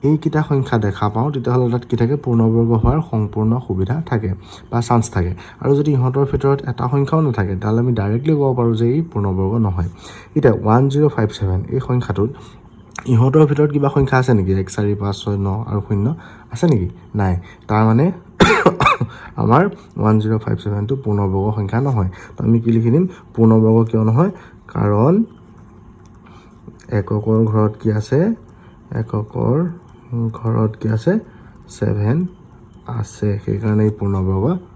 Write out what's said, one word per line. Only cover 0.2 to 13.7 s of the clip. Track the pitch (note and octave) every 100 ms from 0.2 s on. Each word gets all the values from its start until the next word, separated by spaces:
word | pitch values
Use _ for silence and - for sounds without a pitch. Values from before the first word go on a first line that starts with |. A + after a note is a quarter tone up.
| D#3 D3+
সংখ্যা | D#3 C#3 B2 A#2
দেখা | G#2 F#2+ G#2
পাওঁ, | G#2+ C#3
তেতিয়াহ'লে | C#3 A#2+ B2 B2
তাত | A#2+ -
কি | A#2
থাকে? | A#2+ C#3+
পূৰ্ণবৰ্গ | C3 A#2 A2+ A2+ A#2
হোৱাৰ | A2+ A2+ D3
সম্পূৰ্ণ | - A2 G#2 G#2+ A2 A#2+
সুবিধা | B2 F#2+ F#2+ C#3+ E3
থাকে | A#2 G#2 F#2+ - - -
বা | A#2+
চান্স | A2+ A#2+ A2+
থাকে। | F#2+ E2+ F2+ - -
আৰু | - C#3+
যদি | D3
ইহঁতৰ | C#3 B2+ C3 C#3
ভিতৰত | C#3+ C#3 C#3 C#3
এটা | A#2 B2+
সংখ্যাও | C#3+ C#3 D#3+
নাথাকে, | D#3 A2 G2
তেতিয়াহ'লে | F#2 G#2 A2+
আমি | B2
ডাইৰেক্টলি | A2+ G2+ A2+ D3
ক'ব | D3+ C#3
পাৰোঁ | B2 A#2
যে | A2 A#2
ই | C#3+
পূৰ্ণবৰ্গ | E3 - G2+ F#2 F#2+ A#2
নহয়। | G#2+ F2+ E2+ - - - -
এতিয়া | D3+ C3+
ওৱান | G2+ A2 A2+ C#3
জিৰ' | C#3 D3+
ফাইভ | C#3+ G#2+
ছেভেন | - G2 F#2 -
এই | B2+
সংখ্যাটোত | B2+ B2 A#2 G2 G#2+ - - - - - - - -
ইহঁতৰ | A#2 C3 D3+ D3+
ভিতৰত | D3 D3+